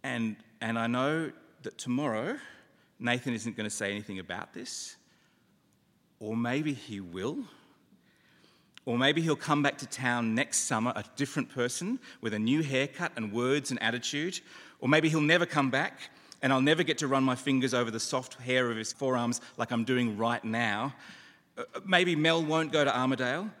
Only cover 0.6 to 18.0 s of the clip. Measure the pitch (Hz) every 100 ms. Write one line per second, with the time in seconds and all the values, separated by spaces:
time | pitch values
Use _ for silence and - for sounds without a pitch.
0.6 | 113 113 117 123 135 160 156 - - _
1.6 | 110 - 123 123 147 110 151 277 - -
2.6 | _ _ _ _ 120 123 131 117 113 107
3.6 | 107 - 101 104 107 95 90 92 - -
4.6 | - - - - _ _ _ _ _ _
5.6 | _ _ _ _ _ _ 107 113 120 135
6.6 | 151 131 - 101 92 90 110 220 214 -
7.6 | _ _ _ _ _ _ _ _ _ _
8.6 | _ - - 120 135 156 165 143 - 147
9.6 | 143 143 127 - 127 120 113 113 139 -
10.6 | - 113 120 107 - - 139 151 - 131
11.6 | 123 - 180 262 - - 117 107 113 147
12.6 | 147 131 139 - 175 - 107 110 127 147
13.6 | - - - 120 - 143 170 - - -
14.6 | - - 127 151 156 156 147 170 170 147
15.6 | 135 131 180 - - - - - 131 131
16.6 | 139 160 165 147 143 135 131 123 - 135
17.6 | 127 123 117 113